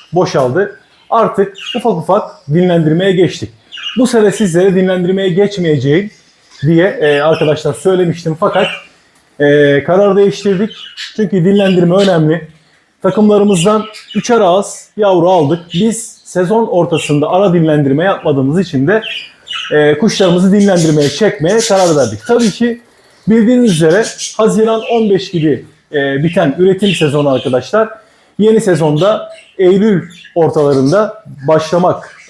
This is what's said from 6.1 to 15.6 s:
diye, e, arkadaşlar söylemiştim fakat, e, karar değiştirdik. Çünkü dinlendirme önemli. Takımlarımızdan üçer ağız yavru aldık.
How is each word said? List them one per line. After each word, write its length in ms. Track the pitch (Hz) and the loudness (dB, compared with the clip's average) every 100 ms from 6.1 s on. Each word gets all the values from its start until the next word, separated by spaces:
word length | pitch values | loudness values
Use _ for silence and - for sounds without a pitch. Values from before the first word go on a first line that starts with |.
| - _ _ _ - | -10 _ _ _ -6
diye, 240 | 139 165 190 180 | 0 2 2 0
e, 200 | 151 143 | 0 2
arkadaşlar 540 | 151 160 156 147 151 | 0 0 0 -2 -4
söylemiştim 640 | 139 185 185 180 - 165 151 | -4 0 0 0 -2 -6 -4
fakat, 260 | 202 185 202 - - _ _ _ _ - | -2 0 -2 -6 -16 _ _ _ _ -2
e, 440 | 147 147 143 143 | 2 4 4 2
karar 320 | 139 180 202 190 | 0 2 2 2
değiştirdik. 540 | 202 202 208 185 220 - - - - - | 2 0 -2 -2 -4 -8 -20 -18 -12 -6
Çünkü 280 | 202 196 | -2 0
dinlendirme 500 | 170 202 190 180 175 185 | 2 2 2 2 2 2
önemli. 520 | 196 170 156 160 - - _ _ _ _ | 2 2 2 -2 -6 -20 _ _ _ _
Takımlarımızdan 840 | 190 190 214 208 208 185 180 214 208 - - | -4 2 2 4 2 2 0 0 -4 -14 -10
üçer 260 | 214 - 233 | -8 0 2
ağız 480 | 190 185 202 - - - | 2 2 -2 -10 -14 -2
yavru 340 | 202 180 170 | 0 2 2
aldık. 300 | 185 139 165 | 2 2 -2